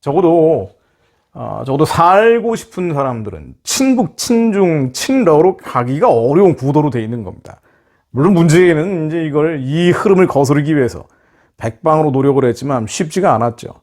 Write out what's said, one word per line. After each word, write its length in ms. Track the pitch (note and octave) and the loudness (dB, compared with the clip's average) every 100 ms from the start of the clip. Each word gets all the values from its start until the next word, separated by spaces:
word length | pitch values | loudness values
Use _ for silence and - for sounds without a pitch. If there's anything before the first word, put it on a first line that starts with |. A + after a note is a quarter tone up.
적어도, 680 | - D3+ F3 E3+ D#3+ D3 F#2+ _ _ _ _ _ _ | -2 0 2 4 2 0 -4 _ _ _ _ _ _
아, 280 | - A2+ G#2 | -16 -12 -10
적어도 200 | B2 C3+ | -6 -2
살고 720 | D3+ - E3+ F#3+ A3+ A#3 A#3 A3+ | 0 2 4 4 4 2 -2 -6
싶은 380 | - - F3+ | -8 -8 -6
사람들은 600 | D3 C#3 A#2+ G#2+ D#2 C#2 - | -4 -4 -6 -10 -14 -18 -18
친북, 540 | - - C4 B3 F3+ - | -8 -2 0 0 -2 -4
친중, 760 | - A#3 A#3 G3+ F#3 D#3 C3 | -2 0 2 2 0 0 -2
친러로 640 | - - C4 G#3 D3+ F3 F#3+ | -6 -2 0 2 4 2 0
가기가 540 | - B2+ B2 C3+ A#3 | -6 -4 -4 -2 0
어려운 460 | B2 A#2 D3+ G3 D3+ | 2 2 4 4 2
구도로 340 | C3 D3 D3 | 0 0 0
돼 100 | A#2+ | -2
있는 180 | A2 A#2+ | -6 -8
겁니다. 380 | F#2+ - - - _ _ _ _ _ | -10 -14 -20 -20 _ _ _ _ _
물론 220 | A#2 D#3 | 0 2
문재인은 760 | F3 E3+ D#3 F3+ D#3 E3+ F#3 D#3 | 4 4 4 4 2 -2 -4 -4
이제 180 | E3 | -4
이걸, 360 | D#3+ D3 D#3 D#3 | -4 -2 -2 -4
이 280 | C3 D#3 F3 | -4 0 0
흐름을 340 | E3 G#3+ F#3+ F3+ | 0 2 2 2
거스르기 500 | C#3 C#3 D3 C#3+ D#3 | 2 0 0 0 0
위해서 280 | A#2+ - - _ _ _ _ _ | 0 -4 -20 _ _ _ _ _
백방으로 520 | A2+ - D#3 D#3 D#3 | -10 -4 0 2 2
노력을 340 | C3 C3+ C3+ | 0 2 2
했지만 420 | B2+ A#2 C#3 C3 A2 | 0 -2 -4 -4 -4
쉽지가 460 | - E3 F3+ F#3 | -6 -4 -2 0
않았죠. 340 | A#2 A#2+ A2+ - - | 0 -2 -6 -18 -20